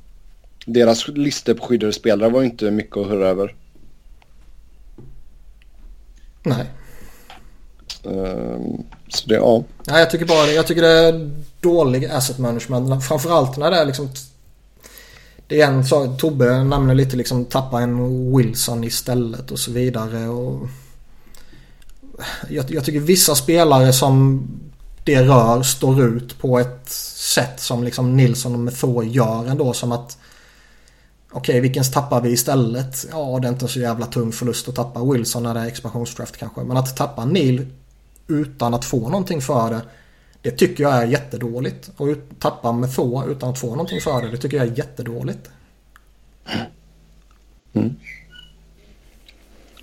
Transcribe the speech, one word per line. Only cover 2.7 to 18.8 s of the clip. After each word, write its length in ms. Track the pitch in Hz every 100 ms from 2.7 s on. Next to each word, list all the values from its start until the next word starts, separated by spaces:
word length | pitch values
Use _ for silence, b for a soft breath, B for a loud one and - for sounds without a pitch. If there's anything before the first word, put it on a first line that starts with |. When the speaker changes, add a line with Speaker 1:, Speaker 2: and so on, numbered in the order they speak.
Speaker 1:
mycket 260 | 107 104 98
att 100 | 98
hurra 200 | 101 95
över. 280 | 92 101 - - - - - - - - - - - - - - - - - - - - - - - - - - - - -
Speaker 2:
Nej. 220 | - 127 - b b b b b b b b b - - - - -
Speaker 1:
Ehm, 800 | 95 95 58 58 60 - - - - -
så 220 | - -
det, 60 | 110
ja. 280 | 120 113 - - -
Speaker 2:
Nej, 120 | 156
jag 100 | 165
tycker 160 | 170 170
bara, 220 | 160 151
jag 200 | 156 160
tycker 140 | 170
det 60 | 165
är 420 | 165 165 165 151 147 - -
dålig 440 | 175 170 139 127 131
asset 320 | 147 131 131
management. 680 | 120 117 - 123 131 135 -
Framförallt 520 | 151 165 165 135 135
när 140 | 156
det 60 | 180
är, 80 | 143
liksom, 240 | 135 139 - - - - - _ _ B B B B B B -
det 140 | 147
är 60 | 143
en 180 | 135 131
sak, 340 | 151 127 131
Tobbe 440 | 160 135 123 127
nämner 320 | 135 139 131 131
lite, 200 | 135 127
liksom, 300 | 120 127 123
tappa 360 | 139 131 120
en 540 | 120 120 123 127 127 131
Wilson 460 | 110 131 - 117